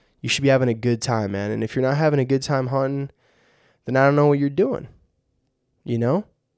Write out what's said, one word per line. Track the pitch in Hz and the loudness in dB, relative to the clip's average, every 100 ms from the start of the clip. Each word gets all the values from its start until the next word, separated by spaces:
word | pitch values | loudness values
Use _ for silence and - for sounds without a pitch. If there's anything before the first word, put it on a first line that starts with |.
| _ _ | _ _
you | 120 | -6
should | - | 0
be | 139 | 2
having | 131 123 | 4 2
a | |
good | 117 120 117 | 0 0 -2
time, | - 110 101 | -2 -2 -2
man. | 98 104 | -4 -4
And | 110 | -4
if | 110 127 | -4 -2
you're | |
not | 131 143 | 0 2
having | 156 143 | 2 2
a | 127 | 0
good | 135 | -2
time | 135 135 127 | -2 -4 -2
hunting, | 135 135 139 139 _ _ _ _ _ _ _ - | -2 -2 -4 -8 _ _ _ _ _ _ _ -2
then | 131 | 2
I | 139 | 4
don't | 143 | 4
know | 147 | 4
what | 143 | 2
you're | 143 | 0
doing, | 143 254 - - - _ _ _ _ _ _ _ _ | 0 -2 -4 -10 -20 _ _ _ _ _ _ _ _
you | - 117 | -6 -2
know? | 117 180 - _ _ | 0 0 -4 _ _